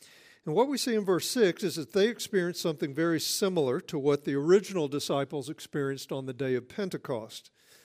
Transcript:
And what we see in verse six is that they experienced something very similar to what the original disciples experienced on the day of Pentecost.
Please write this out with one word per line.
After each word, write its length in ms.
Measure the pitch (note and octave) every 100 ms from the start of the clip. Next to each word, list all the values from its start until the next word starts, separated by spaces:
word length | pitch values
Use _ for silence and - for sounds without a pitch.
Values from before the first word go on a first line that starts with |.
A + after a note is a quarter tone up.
| - - - _ -
And 80 |
what 140 | D#3 C4+
we 100 | C4+
see 160 | -
in 120 | A3 F#3+
verse 240 | F3 -
six 340 | B3+ G3+ E3
is 120 | F#3 D3+
that 180 | C#3
they 160 | F#3+ G#3+
experienced 520 | A3+ - G3+ F3 F3
something 320 | F3+ D3 D#3
very 260 | C#3 E3+ D#3+
similar 600 | - - G3 F3+ C3+ C#3
to 160 | - D#3+
what 280 | C#3 C#3+ E3
the 100 | C#3
original 540 | D3 F#3+ F#3+ F#3+ D3
disciples 600 | C#3 - D3 C#3 D3+ C3
experienced 600 | D#3 - D#3 C#3 C3+ -
on 140 | C#3+ C3
the 80 |
day 200 | A#2+ C3+ B2+
of 120 | -
Pentecost. 840 | - F#3+ D3+ - B2 G#2+ - - _ _ -